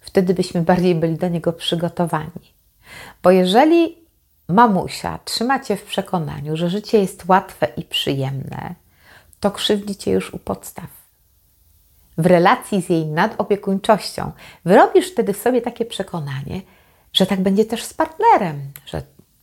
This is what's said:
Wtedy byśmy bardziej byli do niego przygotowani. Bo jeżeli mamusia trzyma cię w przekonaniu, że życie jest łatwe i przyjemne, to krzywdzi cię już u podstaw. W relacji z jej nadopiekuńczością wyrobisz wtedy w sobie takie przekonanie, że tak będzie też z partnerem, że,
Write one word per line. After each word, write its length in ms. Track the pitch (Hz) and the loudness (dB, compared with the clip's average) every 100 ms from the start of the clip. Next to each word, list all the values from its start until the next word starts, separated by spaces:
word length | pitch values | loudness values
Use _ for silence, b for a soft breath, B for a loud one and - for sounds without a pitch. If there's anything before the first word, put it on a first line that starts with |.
Wtedy 340 | - - 185 | 0 0 2
byśmy 280 | 180 185 180 | 0 0 -2
bardziej 320 | 165 180 180 | 2 2 4
byli 220 | 170 165 160 | 2 0 -2
do 120 | 180 | -2
niego 240 | 170 165 | -2 -2
przygotowani. 1000 | 165 - 170 170 - 170 160 156 - _ _ _ _ B B B B | -4 -4 -2 -4 -2 -2 -2 -6 -14 _ _ _ _ B B B B
Bo 80 | 185 | 4
jeżeli 680 | 185 185 208 311 339 330 - _ _ _ _ _ | 6 6 4 6 4 2 -2 _ _ _ _ _
mamusia 720 | 180 240 185 139 - - - | 4 4 4 -2 -6 -8 -8
trzyma 360 | - - 233 269 | -10 -6 -2 -2
cię 160 | - 202 | -2 -6
w 60 | |
przekonaniu, 760 | - - 190 180 147 147 143 156 | -4 -6 -4 -4 -4 -6 -6 -2
że 140 | 175 | -2
życie 280 | 196 208 220 | -2 2 2
jest 300 | 190 - 175 | 2 -4 0
łatwe 400 | 190 196 - - - | 0 0 -4 -4 -4
i 80 | |
przyjemne, 880 | - - - 139 135 135 - - - 180 _ b b b b _ | -8 -6 -4 -2 -2 -6 -8 -10 -10 -12 _ b b b b _
to 100 | 202 | -4
krzywdzi 460 | 196 - 214 202 196 | -2 -2 -2 -2 -6
cię 140 | - | -2
już 240 | 190 185 | -2 -2
u 40 | - | -12
podstaw. 480 | - 190 - - 175 - _ _ _ _ _ _ _ _ _ _ _ - | -8 -10 -10 -16 -16 -18 _ _ _ _ _ _ _ _ _ _ _ -4
W 80 | 165 | 2
relacji 560 | 180 180 247 - 202 | 4 4 0 -2 -4
z 60 | 170 | 0
jej 180 | 170 156 | -2 -2
nadopiekuńczością 1300 | 151 208 - 208 202 202 196 - 208 - - - - B B | -2 -2 -2 -4 -4 -2 -4 2 0 0 -10 -10 -10 B B
wyrobisz 480 | 170 202 349 381 359 | 4 6 6 4 2
wtedy 200 | - 196 | -4 -2
w 100 | 196 | -2
sobie 200 | 240 254 | 0 0
takie 220 | 233 226 | -2 -6
przekonanie, 760 | 233 - 190 175 143 135 135 185 - b b b b | -8 -6 -8 -6 -6 -8 -8 -10 -12 b b b b
że 140 | - 190 | 0 0
tak 140 | 196 | 2
będzie 240 | 190 196 | 2 2
też 180 | 220 233 | 0 -2
z 120 | - | -8
partnerem, 800 | - 311 - 466 370 185 147 139 139 - | -4 -4 2 4 4 2 -4 -10 -14 -10
że, 160 | 156 - _ _ _ | -10 -10 _ _ _